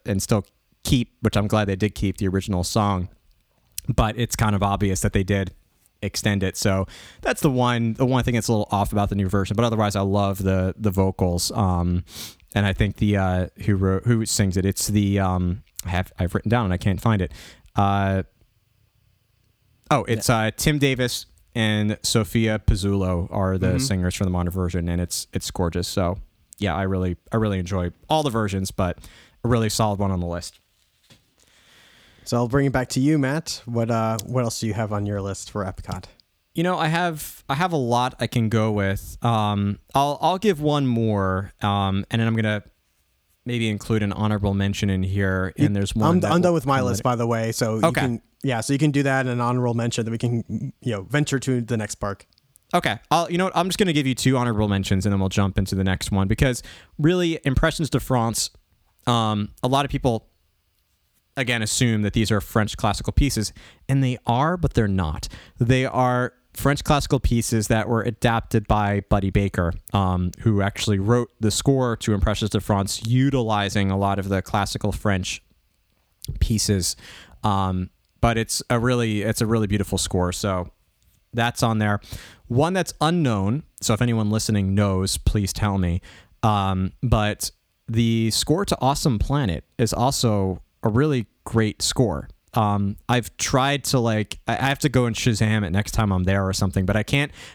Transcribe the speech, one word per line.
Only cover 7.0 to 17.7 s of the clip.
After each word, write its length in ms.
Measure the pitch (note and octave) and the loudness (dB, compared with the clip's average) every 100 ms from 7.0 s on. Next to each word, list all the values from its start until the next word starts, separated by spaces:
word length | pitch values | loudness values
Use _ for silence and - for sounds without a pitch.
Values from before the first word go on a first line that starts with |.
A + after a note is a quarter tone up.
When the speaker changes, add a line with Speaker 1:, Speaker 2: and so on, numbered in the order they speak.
| - - | -20 -8
Speaker 1:
that's 200 | - - | -4 0
the 80 | D#3 | 2
one, 420 | B2+ B2 A#2+ A2+ | 2 2 2 0
the 140 | A2 B2+ | 0 0
one 180 | B2+ | 2
thing 100 | A#2+ | 2
that's 140 | A#2 A2+ | 0 2
a 40 | |
little 160 | A2 - | 0 0
off 180 | G2 G#2 | 0 0
about 200 | G#2+ G2+ | 0 0
the 40 | |
new 140 | G2+ F#2 | 0 0
version, 260 | G2 F#2 | 0 0
but 100 | G#2+ | 0
otherwise 300 | A#2 A2 G#2 | 0 2 0
I 60 | G2 | 0
love 420 | G2 G2+ G2 G2 | 0 2 0 0
the, 320 | F#2+ F#2+ F#2 - | 0 2 0 0
the 120 | G#2+ | -2
vocals. 600 | F#2 F#2+ - F2+ F2 - | 2 0 2 0 0 -2
Um, 520 | A#2 F#2+ F2 F2 F2 - - - - - | 0 0 2 2 0 -4 -12 -16 -18 -6
and 100 | G2+ G2+ | 0 0
I 60 | |
think 240 | F#2 G#2 - | 2 -2 0
the, 200 | G#2 G2 | 0 2
uh, 280 | F#2 F#2 F2+ - - | 2 0 -2 -4 0
who 100 | F#2+ | 2
wrote, 280 | F#2+ F#2+ A#2+ | 2 0 2
who 180 | A2+ | 0
sings 320 | A2 - G2 F#2 | 0 0 0 2
it, 80 | |
it's 240 | F#2+ - - | 0 -2 0
the, 320 | G#2 G2+ G2 | 2 2 2
um, 420 | F#2+ F#2 F2+ F#2 - - | 0 0 0 -4 -10 -12
I 60 | F2+ | -4
have, 200 | F2 - - | -4 -4 -4
I've 160 | F2 | -2
written 140 | G#2 G#2 | -2 0
down 160 | A#2+ | 0
and 80 | G2+ | 2
I 60 | F2 | 0
can't 220 | G#2+ F2+ | 0 0
find 200 | A#2 G#2 | 0 0
it. 100 | F2 - - - - | -2 -8 -20 -20 -8